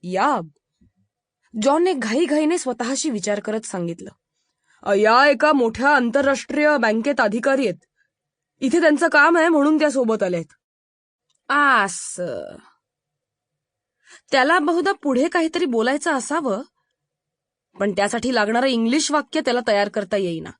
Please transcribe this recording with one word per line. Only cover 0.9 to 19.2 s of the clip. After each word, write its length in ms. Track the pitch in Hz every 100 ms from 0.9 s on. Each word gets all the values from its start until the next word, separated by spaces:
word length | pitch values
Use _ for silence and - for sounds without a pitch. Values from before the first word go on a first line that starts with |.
| _ _ _ _ _ _ 226
जॉनने 300 | 233 294 359
घाईघाईने 640 | 302 220 233 339 302 302 349
स्वतःशी 520 | 254 240 233 269 320
विचार 300 | 220 185 208
करत 220 | 208 214
सांगितलं, 480 | 226 190 170 170 - _ _ _ _ _ _ _
"अ, 100 | -
या 340 | 196 208 233 285
एका 260 | 277 302
मोठ्या 420 | 294 233 220 269 294
आंतरराष्ट्रीय 800 | 240 277 277 269 - 277 302 294
बँकेत 440 | 226 220 240 285
अधिकारी 460 | 226 220 269 269 240
आहेत. 180 | 170 _ _ _ _ _ _ _ _
इथे 220 | 262 339
त्यांचं 260 | 320 294 330
काम 300 | 311 294 339
आहे 100 | 320
म्हणून 320 | 311 285 311
त्या 120 | 302
सोबत 320 | 262 233 220
आल्यात." 300 | 190 175 165 _ _ _ _ _ _ _ _ _ _
आस. 640 | 277 285 247 196 180 - - 175 104 73 - - _ _ _ _ _ _ _ _ _ _ _ _ _ _ - _
त्याला 280 | 269 262 359
बहुधा 320 | 302 339 359
पुढे 380 | 403 294 247 311
काहीतरी 360 | 349 320 339 330
बोलायचं 480 | 226 226 285 339
असावं, 480 | 277 226 302 277 196 302 _ _ _ _ _ _ _ _ _ _ -
पण 120 | 202
त्यासाठी 440 | 190 202 240 240 240
लागणारं 320 | 208 233 269
इंग्लिश 440 | 240 226 285 294
वाक्य 300 | 294